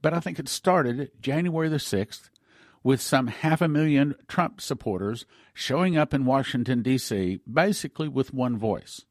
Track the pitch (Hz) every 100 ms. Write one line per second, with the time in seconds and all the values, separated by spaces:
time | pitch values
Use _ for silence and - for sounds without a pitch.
0 | 156 170 180 165 139 - - 185 131 120
1 | 139 _ - 143 175 160 160 151 - 101
2 | 104 - - _ _ _ _ _ 123 135
3 | - 143 123 - 160 160 170 147 156 143
4 | 143 - _ - 165 - - 127 - 92
5 | 101 117 - _ _ - - 135 185 160
6 | 151 147 127 135 131 127 120 127 117 131
7 | - 104 92 95 - 120 185 202 147 -
8 | 156 135 131 131 127 117 110 98 - -
9 | _